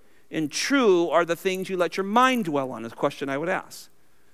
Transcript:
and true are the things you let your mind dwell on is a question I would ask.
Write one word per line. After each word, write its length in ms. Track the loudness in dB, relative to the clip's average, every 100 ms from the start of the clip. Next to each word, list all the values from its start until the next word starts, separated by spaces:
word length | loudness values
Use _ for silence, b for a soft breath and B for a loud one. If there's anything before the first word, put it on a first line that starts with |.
| b b b
and 220 | -4 -2
true 560 | -2 0 4 6 4 4
are 160 | 2
the 120 | 2 0
things 340 | -2 -4 -4
you 80 | -2
let 180 | -2 -2
your 80 |
mind 400 | 0 4 4 2
dwell 260 | 0 -2 -4
on 120 | -6
is 80 | -10
a 40 | -2
question 340 | -2 -2 -6
I 80 | -4
would 100 | -4
ask. 400 | -4 -6 -16 -20 -20 -20 -20 -20